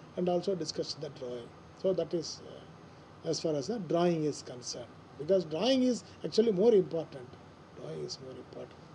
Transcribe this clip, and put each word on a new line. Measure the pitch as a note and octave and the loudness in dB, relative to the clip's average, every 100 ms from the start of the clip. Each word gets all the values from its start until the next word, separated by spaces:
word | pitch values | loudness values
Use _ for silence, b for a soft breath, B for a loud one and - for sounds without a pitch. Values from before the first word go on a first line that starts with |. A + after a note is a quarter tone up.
| - - | -12 -2
and | F3+ | 0
also | F3 F3 E3 | 0 0 -2
discussed | D#3 - A#2 - | -4 -4 -6 -6
the | D3+ | -10
drawing. | - B2 B2 A#2+ - - - | -8 -8 -8 -10 -16 -20 -2
So | F#3+ | 0
that | F#3 D#3 | 2 0
is, | F3 D3+ - - | -2 -4 -10 -12
uh, | - - - - - - - D#3+ | -16 -16 -18 -20 -20 -20 -12 -4
as | D3+ | -2
far | E3 | 0
as | D3+ C3 | 0 -2
the | A#3 | -4
drawing | D#3+ E3+ F3 E3 | 0 4 4 4
is | D3+ C3+ | 0 -2
concerned, | - B2 A#2+ - A#2 - - - | -8 -12 -10 -10 -12 -16 -20 -10
because | D3+ F#3+ | 2 2
drawing | D#3+ D#3 A3+ C4+ | 2 0 2 4
is | B3+ A3+ - B | 4 2 -4 B
actually | E3 G#3 A#3 | -4 4 4
more | F3+ A3+ | 6 8
important. | G#3 D#3+ E3 D3 C#3 B2+ - - - - - | 8 6 0 -4 -10 -14 -18 -20 -20 -20 -14
Drawing | - D#2+ | -10 -8
is | D2 - | -8 -8
more | C3 | -12
important. | B2+ B2 B2+ B2 - - | -14 -14 -14 -14 -16 -20